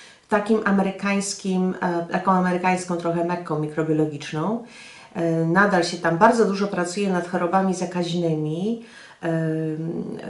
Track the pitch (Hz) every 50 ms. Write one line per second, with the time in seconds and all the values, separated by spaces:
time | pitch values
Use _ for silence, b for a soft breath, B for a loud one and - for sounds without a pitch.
0 | B B B B B B 214 208 208 - 226 214 - 202 196 196 190 190 190 -
1 | 196 202 202 202 196 - - - - 196 185 185 185 185 180 - - 175 175 170
2 | 170 - - 185 185 190 185 180 180 180 180 175 180 185 185 180 - - 175 170
3 | 170 170 165 170 170 170 175 170 - - 156 151 151 151 - 165 156 156 156 156
4 | 151 151 147 139 - - 160 151 156 190 233 233 B B B B B B B B
5 | B B B 190 170 165 165 165 165 165 170 190 208 202 185 175 170 - 185 170
6 | - 170 170 165 202 247 247 226 214 190 196 196 202 196 - 175 175 170 - 202
7 | 202 190 185 175 175 - - 175 175 170 180 190 190 190 180 175 180 170 - 180
8 | 170 165 165 175 170 165 156 156 151 151 160 170 190 214 233 226 B B B B
9 | B B B B - 165 165 160 160 160 160 160 160 160 156 156 165 165 - -
10 | - - - - -